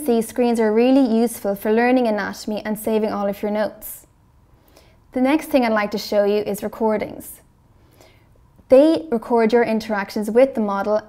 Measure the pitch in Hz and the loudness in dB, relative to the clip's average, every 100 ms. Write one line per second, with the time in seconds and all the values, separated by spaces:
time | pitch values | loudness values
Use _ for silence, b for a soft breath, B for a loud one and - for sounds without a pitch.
0 | 302 233 226 - 240 233 220 214 247 269 | 2 0 -2 -2 0 2 2 4 4 4
1 | 254 226 233 - 202 202 220 220 247 254 | 4 2 0 -2 -6 -4 0 2 2 2
2 | 233 208 190 202 - 214 214 214 - 220 | 2 -2 -4 -8 -8 -8 -6 -6 -2 -2
3 | 214 202 202 196 214 208 208 - - - | -2 -4 -4 -4 -4 -2 -4 -6 -18 -18
4 | - _ _ _ _ b b b b b | -20 _ _ _ _ b b b b b
5 | _ 254 254 311 - 277 233 214 208 208 | _ -2 0 0 2 2 2 0 -2 -6
6 | - 208 202 208 - 202 214 - 220 214 | -2 0 2 0 -2 -6 -8 -2 -2 -2
7 | - - - - _ _ _ _ b b | -4 -12 -18 -20 _ _ _ _ b b
8 | b b b b _ _ - 262 302 320 | b b b b _ _ 4 6 6 4
9 | 320 226 - 233 226 240 226 220 220 208 | -2 -6 -2 0 2 2 2 -2 -4 -6
10 | 196 220 214 226 269 262 208 196 202 214 | -6 -6 0 2 2 2 -4 -2 0 -2